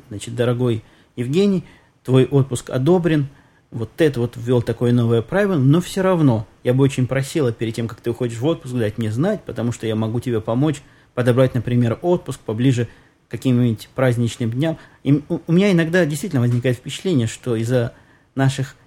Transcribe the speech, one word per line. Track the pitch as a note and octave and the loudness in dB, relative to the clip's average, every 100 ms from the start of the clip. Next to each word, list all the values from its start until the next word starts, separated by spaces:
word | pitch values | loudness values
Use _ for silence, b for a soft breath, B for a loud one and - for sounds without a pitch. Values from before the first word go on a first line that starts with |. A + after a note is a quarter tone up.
| - | -14
«Значит, | G2+ - | -12 -8
дорогой | A#2 A#2+ A#2+ B2 A2 b b b - | -2 0 0 0 -2 b b b -8
Евгений, | B2 D#3+ G3+ F#3 B B B _ | -2 0 2 0 B B B _
твой | - C3 B2+ | 2 4 4
отпуск | C#3 C3 B2 - | 2 0 -4 -6
одобрен, | B2 C3+ F#3 E3+ D#3 C#3 b b b _ | -2 2 2 2 0 -2 b b b _
вот | A#2 A2+ - | -10 -6 0
Тед | D#3 C3 | 0 0
вот | A#2+ A#2+ | -4 -4
ввел | A#2 B2 | 0 0
такое | A#2+ A2 A#2+ | 0 -2 2
новое | A#2+ A#2 A#2 | 2 2 0
правило, | - F#3 G#3 E3 | 0 0 0 2
но | C3 E3 | 4 4
все | F3 G3 | 2 0
равно | F#3 F3 D3 A2+ G#2+ _ | 2 4 4 2 -2 _
я | B2 | -2
бы | B2+ | 2
очень | C#3 C3+ B2 | 2 2 -2
просила | C3 C3+ E3 B2+ | -2 -4 -2 -2
перед | A2 A2+ | -2 -6
тем, | A2+ A2 | -4 -6
как | A2 | -6
ты | A#2+ | -6
уходишь | A#2 B2 A2+ | -4 -4 -2
в | C#3 | -2
отпуск, | E3 C3 | -4 -4
дать | B2 G#2 A2 | -4 -4 -4
мне | A2 | -4
знать, | A2 F#3 G3 | -2 -2 -2
потому | - A#2 A#2 | -6 -6 -6
что | A#2 A2+ | -4 -4
я | A2 | -2
могу | A2 A#2 | -2 -4
тебе | B2 A2+ | -4 -4
помочь | G#2+ A#2 D3+ C#3+ b b b | -2 0 0 -2 b b b
подобрать, | - B2 A#2+ C3 | -2 2 4 2
например, | B2 A2+ B2 A#2 A2+ | 0 -2 0 0 0
отпуск | F3 F3 D3+ C3+ | 0 -2 -2 -10
поближе | - A2 C3 A#2+ A#2 b b b _ | -6 0 2 0 -2 b b b _
к | |
каким-нибудь | A#2 C3+ B2 A#2+ A2 - | -6 0 2 2 -2 -6
праздничным | - C3 A#2 A#2 - A2+ | -2 0 2 -2 -2 -4
дням». | A#2+ D#3+ D#3+ B B | -2 -4 -4 B B
И | - | 0
м-, | D3 - | 0 0
у, | E3 - | -6 0
у | |
меня | E3+ G#3 | 2 4
иногда | E3+ D#3+ F3+ | 4 2 2
действительно | D#3 D3+ G#3 C#3+ | 0 -2 -4 0
возникает | A#2+ A#2+ B2+ A#2+ | 0 0 0 -2
впечатление, | D3 - F#3+ D3 A2+ | -6 -8 -2 0 0
что | - B2+ A2+ | -4 -6 -4
из-за | A2+ B2+ A#2 b b b b | 0 0 -2 b b b b
наших | - C3+ C3+ C3 - | 0 0 0 -6 -12